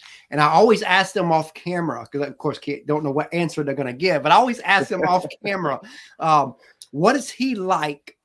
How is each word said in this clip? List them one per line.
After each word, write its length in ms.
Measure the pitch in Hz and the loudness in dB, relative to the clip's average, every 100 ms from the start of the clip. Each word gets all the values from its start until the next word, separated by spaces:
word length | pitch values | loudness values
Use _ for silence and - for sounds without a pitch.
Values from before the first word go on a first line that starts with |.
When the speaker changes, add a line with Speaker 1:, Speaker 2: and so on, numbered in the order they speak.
| - - _ | -20 -20 _
Speaker 1:
And 80 | 143 | 2
I 80 | 151 | 4
always 340 | 160 226 214 | 6 6 4
ask 320 | - 185 185 | 2 2 2
them 180 | 202 175 | -2 0
off 220 | 160 156 | 0 0
camera, 540 | - - 175 165 117 117 | -8 -6 -4 -4 -6 -8
'cause 120 | 143 | -6
I, 60 | 139 | -6
of 100 | 123 | -6
course, 200 | 156 131 | -6 -6
can't, 280 | - 143 143 | -8 -8 -4
don't 180 | 147 | -2
know 80 | 151 | -2
what 220 | 139 147 | -4 -4
answer 300 | 170 170 - | -4 -4 -4
they're 120 | 139 135 | -6 -4
gonna 160 | 131 | -6
give, 320 | 123 185 156 | -4 -2 0
but 80 | 143 | 4
I 40 | 185 | 4
always 260 | 254 233 | 4 0
ask 260 | 175 196 - | 0 2 2
them 140 | 190 | -2
off 240 | 170 180 185 - | 0 0 -2 -8
Speaker 2:
<laughs> 100 | 202 | -8
Speaker 1:
camera, 360 | 190 160 127 - - - - | -4 -4 -4 -8 -20 -20 -6
um, 360 | 160 156 147 - _ _ - | 2 2 2 -6 _ _ -16
"What 260 | 139 175 320 | 0 0 0
is 120 | - | -4
he 260 | - 262 226 | -6 -6 -4
like 640 | 185 175 143 143 - _ | -2 -2 -2 -8 -16 _